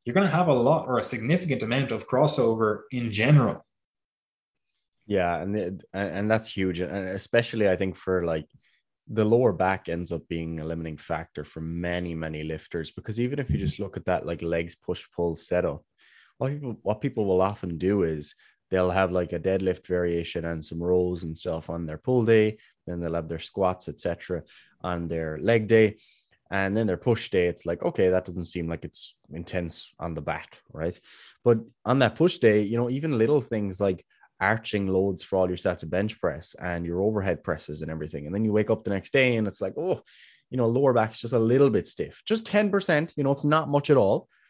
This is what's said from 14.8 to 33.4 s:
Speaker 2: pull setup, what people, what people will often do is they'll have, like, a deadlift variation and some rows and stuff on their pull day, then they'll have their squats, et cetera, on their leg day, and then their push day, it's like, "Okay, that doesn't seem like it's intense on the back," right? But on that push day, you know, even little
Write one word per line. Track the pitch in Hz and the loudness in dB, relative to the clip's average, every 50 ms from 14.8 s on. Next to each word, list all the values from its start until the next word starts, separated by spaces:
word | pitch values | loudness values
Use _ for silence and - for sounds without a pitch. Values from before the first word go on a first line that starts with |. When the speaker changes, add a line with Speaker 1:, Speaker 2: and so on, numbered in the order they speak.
| _ - 87 - - - _ | _ -8 -8 -8 -10 -12 _
Speaker 2:
pull | - 87 85 80 | -2 -2 -2 -2
setup, | - - - 90 90 87 80 71 73 - _ _ _ _ _ _ _ _ _ _ _ | -6 -6 -2 0 0 0 0 -4 -6 -12 _ _ _ _ _ _ _ _ _ _ _
what | 131 135 147 | -6 -6 -4
people, | 147 143 123 107 - | -6 -8 -10 -10 -6
what | _ 95 107 - | _ -2 -2 -2
people | - 139 - 113 104 98 | -2 -4 -2 -2 0 2
will | 92 90 92 | 4 4 4
often | 98 104 - - 90 85 78 | 2 0 -4 -6 -8 -6 -2
do | 87 95 104 101 | 0 2 2 2
is | 87 80 80 76 73 - - _ _ _ _ _ _ _ | 2 0 -2 -4 -8 -12 -16 _ _ _ _ _ _ _
they'll | 95 92 90 92 | 0 2 2 2
have, | 90 95 95 90 | 4 2 2 2
like, | 90 90 90 85 | 2 0 -2 -2
a | 87 80 | -4 -2
deadlift | 80 95 95 95 95 92 87 - - | 0 0 0 2 2 0 -2 -2 -4
variation | - 90 90 87 87 85 85 82 - - 85 82 | -2 -2 0 0 0 0 -2 -4 -4 -6 -6 -4
and | 82 85 80 78 | -4 -6 -6 -8
some | - 85 82 | -10 -10 -6
rows | 87 90 90 90 90 90 90 82 87 | 0 2 2 2 2 0 -2 -4 -6
and | 80 80 - | -8 -10 -8
stuff | - 90 82 82 - - | -6 -6 -6 -6 -6 -8
on | 85 85 85 | -8 -8 -6
their | 78 78 78 | -8 -10 -8
pull | - 127 127 123 113 | -2 0 0 2 4
day, | 113 113 110 107 107 107 - _ _ _ _ _ - | 6 6 6 6 4 0 -6 _ _ _ _ _ -10
then | 87 87 | -8 -6
they'll | 85 82 80 | -4 -2 -2
have | 82 80 80 | -4 -4 -6
their | 82 82 | -8 -10
squats, | - - - 101 95 90 92 - - 82 | -10 -8 -2 0 0 0 0 -2 -8 -12
et | 76 - | -10 -6
cetera, | - 90 85 - - - 90 80 - - - - - _ _ _ | -4 -4 -4 -4 -6 -6 -6 -8 -8 -12 -20 -20 -20 _ _ _
on | - 92 87 85 85 82 | -6 -6 -4 -4 -4 -4
their | 82 82 80 78 78 76 | -4 -4 -4 -6 -6 -4
leg | 76 104 120 113 107 101 | 0 2 2 2 4 4
day, | 113 110 110 101 - - - - _ _ _ _ _ _ _ _ | 6 6 6 6 4 -2 -14 -20 _ _ _ _ _ _ _ _
and | - 98 98 95 101 | -4 -2 0 0 0
then | 110 113 101 | 0 0 0
their | 90 85 | -2 0
push | - 127 113 110 - - | 0 0 0 0 -2 0
day, | - 92 87 | 2 2 2
it's | 87 82 - - - | 2 0 -2 -4 -6
like, | 107 - - | -4 -2 -2
"Okay, | 175 165 - 95 92 | -2 0 2 2 4
that | 92 92 - | 4 2 0
doesn't | - 85 90 85 - | -2 -8 -8 -8 -8
seem | - 90 82 82 | -6 -6 -4 -4
like | 82 80 - | -6 -6 -8
it's | 78 - - - - - _ _ _ | -12 -12 -14 -16 -16 -18 _ _ _
intense | 71 85 85 - - 92 87 82 - - - - _ - | -14 -12 -12 -6 -6 -4 -4 -4 -8 -10 -12 -12 _ -10
on | 80 85 80 | -8 -8 -8
the | 78 | -6
back," | 73 78 76 71 - - - - _ _ - | -6 -6 -6 -6 -8 -14 -20 -20 _ _ -10
right? | - 80 87 - - _ - - - - - - _ _ | -6 -4 -4 -4 -6 _ -20 -20 -20 -20 -20 -20 _ _
But | 120 117 113 113 - _ _ _ | 4 4 4 2 -6 _ _ _
on | 107 127 139 | 0 2 4
that | 127 113 - | 4 2 4
push | - 160 180 - - | 2 2 2 2 4
day, | - 110 104 107 104 | 4 4 6 4 2
you | 101 113 | 0 0
know, | 117 123 120 | -2 -2 -2
even | 127 139 151 160 139 113 | -2 -4 -2 -2 2 2
little | 110 127 151 143 | 2 4 2 0